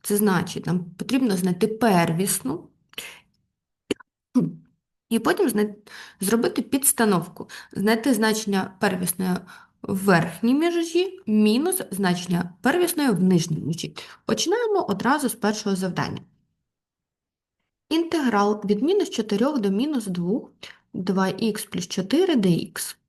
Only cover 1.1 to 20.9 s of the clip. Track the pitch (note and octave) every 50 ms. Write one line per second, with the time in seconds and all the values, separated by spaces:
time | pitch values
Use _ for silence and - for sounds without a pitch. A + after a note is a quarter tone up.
1.1 | B3 C4+ C4 A3+ G3 F3+ F#3 F#3 F3 F3+ A3+ G#3+ A3 - B3+ A3+ F#3+ F3 E3+ E3+
2.1 | D#3+ E3+ F#3+ G3+ - - - C4 D4+ F4+ - - _ _ _ _ _ - - -
3.1 | - - _ _ _ _ _ _ _ _ _ _ _ _ _ _ - _ - _
4.1 | _ _ _ _ _ B3+ F3 - - - - _ _ _ _ _ _ _ _ _
5.1 | A3+ A3+ A3+ D4+ F4+ G#4+ G4 C4 - G#3 G#3 G#3 G3+ - _ - - - - -
6.1 | - _ G3 F#3+ A3+ A#3 A#3+ - - C#4+ - - - C#4 C4+ - - - A#3 G#3+
7.1 | G3 E3+ E3 - - - - - - - - - - - G3 A3 A3+ A3 A3 C#4+
8.1 | B3+ G#3 A3 A3 G#3+ A3 - G3+ G3 F#3+ - - - - - G3 F#3 F3+ F3+ F3
9.1 | - - F#3 F#3 F3+ F3+ - - - - - _ _ _ - - G3 F#3+ G3 G3+
10.1 | F#3 E3 E3 E3+ - - - A#3 C4 D4 E4 F4 E4+ E4+ E4 E4+ - F4 F#4 G4
11.1 | F#4 - - - G#3+ G#3+ G#3+ G#3+ G#3+ B3+ D#4 F#4 F#4 - - - G3 F#3 G3 F3+
12.1 | F3 F3 - - F3+ F3 F3+ - - _ - B3 D#4+ F4+ F4+ E4+ - D#4 C#4+ C4
13.1 | G#3 E3 F#3 F#3 F#3 E3+ D#3 - D#3 D#3+ - D3 E3 - - - - - - -
14.1 | - _ _ - A3 - - D#4+ G4+ A#4+ A#4+ A4 G#4 F#4 F4 - G3+ F#3 - A#3
15.1 | C#4 D4+ C#4 A#3 - - - G#3 G#3 - - G3+ G3 F3+ F#3+ F#3 E3 - C3+ -
16.1 | G2+ - - _ _ _ _ _ _ _ _ _ _ _ _ _ _ _ _ _
17.1 | _ _ _ _ _ _ _ _ _ _ _ _ _ _ _ _ D4+ E4 E4+ E4
18.1 | - D#4+ C#4 A#3+ G#3+ G3+ G3+ G#3 G#3+ G#3 G3+ F#3+ G3+ G#3 B3+ D#4+ G4+ G#4 D#4+ -
19.1 | - - G#3+ G#3+ G#3 G3 A#3+ C#4 D4+ C4+ G3 G3+ F#3+ G#3 C4 D#4 D4+ B3 G#3 G3
20.1 | F3 F3 E3+ F3 G#3+ D4 - - _ _ - - - _ _ _